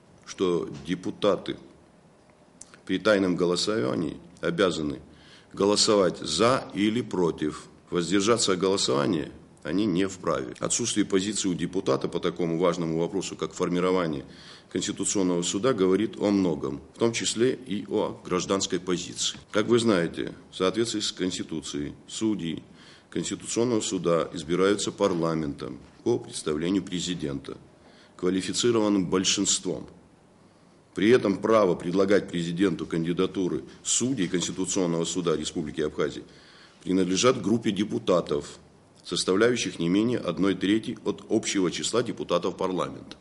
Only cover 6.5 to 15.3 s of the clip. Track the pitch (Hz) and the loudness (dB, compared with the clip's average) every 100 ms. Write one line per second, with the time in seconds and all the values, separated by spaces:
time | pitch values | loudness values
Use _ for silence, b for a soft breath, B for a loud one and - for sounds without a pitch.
6.5 | 131 - - 107 113 120 90 85 78 76 | 2 -2 0 0 0 -2 0 0 0 -4
7.5 | 73 - - - 87 82 101 98 113 101 | -4 -12 -20 -4 -2 2 2 4 2 2
8.5 | 92 95 98 - 131 135 82 67 - - | 2 2 2 2 2 2 0 -2 -10 -20
9.5 | - 73 90 110 87 190 - 82 71 64 | -14 -4 0 2 2 0 -2 -2 -2 -4
10.5 | - - - 117 107 95 98 98 101 98 | -6 -4 -2 -2 0 2 2 2 -2 -2
11.5 | 82 87 95 95 135 - 85 90 85 85 | -2 -2 -2 0 0 -2 -2 -2 -2 -2
12.5 | 82 90 85 82 82 82 92 82 - 82 | 2 2 2 0 0 -2 -2 -6 -6 -8
13.5 | - 90 90 92 92 82 71 65 B B | -2 -2 0 2 2 0 -4 -8 B B
14.5 | B B 92 95 95 98 104 90 | B B -4 -4 -4 -2 0 2